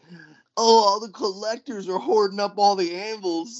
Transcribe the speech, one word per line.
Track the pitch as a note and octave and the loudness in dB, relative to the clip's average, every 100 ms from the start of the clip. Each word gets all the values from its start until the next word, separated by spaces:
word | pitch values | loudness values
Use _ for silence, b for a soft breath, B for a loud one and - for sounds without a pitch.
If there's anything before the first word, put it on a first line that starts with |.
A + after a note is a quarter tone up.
| b F3 b b b - | b -20 b b b 0
"Oh, | A3+ A3+ G#3 | 6 6 6
all | G3+ | 2
the | A3 | -4
collectors | F3+ A3 F#3+ G#3+ A3+ - G#3+ F#3 | -6 -6 -6 -8 -8 -10 -10 -6
are | F#3 | -6
hoarding | B3 G#3+ G3+ G3 | 0 2 2 0
up | G3+ G3 | -4 2
all | G3+ | 2
the | G3 F3 F3 | 2 -2 -4
anvils." | G#3 A3 F#3+ E3 E3 B3 | -10 -8 -4 -4 -6 -12